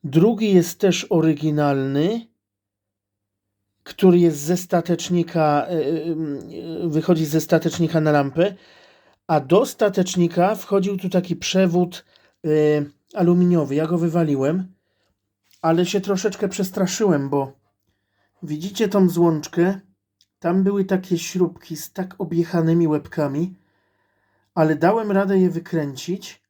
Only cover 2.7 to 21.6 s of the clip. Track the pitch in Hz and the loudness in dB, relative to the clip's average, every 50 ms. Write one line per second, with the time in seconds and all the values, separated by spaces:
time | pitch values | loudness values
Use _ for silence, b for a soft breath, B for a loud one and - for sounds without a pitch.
2.7 | _ _ _ _ _ _ _ _ _ _ _ _ _ _ _ _ _ _ _ _ | _ _ _ _ _ _ _ _ _ _ _ _ _ _ _ _ _ _ _ _
3.7 | _ _ _ - - - - 185 175 175 175 170 151 143 143 151 180 180 185 - | _ _ _ -20 -6 4 4 6 6 6 4 4 2 0 -2 -2 -2 -2 -2 -2
4.7 | - 175 165 - 175 165 - - 175 175 165 170 - 170 156 151 147 147 123 - | -2 -2 0 0 -4 -4 -2 -2 -2 -2 -2 0 0 0 2 2 2 0 0 -2
5.7 | 180 160 143 135 165 160 151 170 160 156 160 147 143 135 - - - - - 165 | -4 -2 -2 -2 -2 -4 -4 -6 -6 -4 -6 -6 -8 -10 -10 -14 -14 -14 -12 -10
6.7 | 165 160 175 170 147 156 156 - 180 160 160 147 147 160 156 - 175 160 - 160 | -8 -6 -6 -2 -2 -2 2 2 2 2 2 0 0 -2 0 2 0 0 0 -2
7.7 | - - 170 156 165 165 156 156 151 147 143 139 131 160 175 208 190 b b b | -2 0 -2 0 0 0 2 2 2 2 2 0 0 0 0 0 -2 b b b
8.7 | b b b b b b b b b b _ - 165 151 135 131 170 196 269 - | b b b b b b b b b b _ -2 -2 -2 2 2 2 2 2 2
9.7 | - _ 226 202 190 208 180 185 - 185 175 170 - 180 175 190 220 208 - - | -2 _ 0 0 2 0 -2 0 0 0 0 0 2 0 0 0 0 -4 -6 -2
10.7 | 196 196 190 196 202 185 196 180 - 180 175 - 170 - - - - 185 190 185 | -2 0 0 0 -4 -4 -6 -2 -2 -2 -2 -2 -8 -6 -6 -2 0 2 2 2
11.7 | 170 180 180 175 - - b b b b b b b b - 160 151 151 151 151 | 4 2 0 0 -2 -16 b b b b b b b b -2 0 2 2 4 4
12.7 | 151 147 147 143 _ _ _ _ - 220 180 170 175 175 180 175 175 170 151 135 | 2 2 -2 -4 _ _ _ _ -4 0 2 4 4 4 4 4 4 2 0 0
13.7 | 139 147 156 156 165 - 165 170 156 175 165 156 143 135 131 139 160 190 185 - | -2 -2 -2 0 -2 0 -2 0 0 0 0 0 0 0 0 0 0 -2 -4 -8
14.7 | - _ _ _ _ _ _ _ _ _ _ _ _ _ _ _ _ _ - 160 | -14 _ _ _ _ _ _ _ _ _ _ _ _ _ _ _ _ _ -2 0
15.7 | 165 170 180 180 - 202 190 196 196 190 - 214 190 - 214 190 190 - 196 185 | 2 2 0 0 -2 -4 -2 -2 -4 -2 -2 -6 -4 -4 -6 -6 -4 -4 -6 -6
16.7 | - 220 190 180 - - 226 196 175 143 139 139 139 143 139 131 - _ _ _ | -2 -4 -4 -4 -2 -2 0 0 0 0 0 -2 -2 -4 -4 -4 -10 _ _ _
17.7 | _ _ _ _ _ _ _ _ _ _ _ _ _ _ - 147 151 151 165 202 | _ _ _ _ _ _ _ _ _ _ _ _ _ _ -10 -10 -10 -8 -8 -10
18.7 | 202 - 226 202 202 202 190 180 160 170 170 170 165 151 151 - - 170 170 185 | -4 -2 -2 0 2 2 2 2 4 4 2 2 2 0 -6 -6 -2 0 0 0
19.7 | 196 190 - _ _ _ _ _ _ _ _ _ _ _ - 170 175 190 190 202 | 0 -4 -10 _ _ _ _ _ _ _ _ _ _ _ -4 0 0 2 2 2
20.7 | 202 202 190 190 190 185 185 - 180 165 - - - 185 180 170 175 - | 0 0 0 0 -2 -2 -2 -2 -4 -4 -4 -6 -2 -2 -2 -2 -2 -10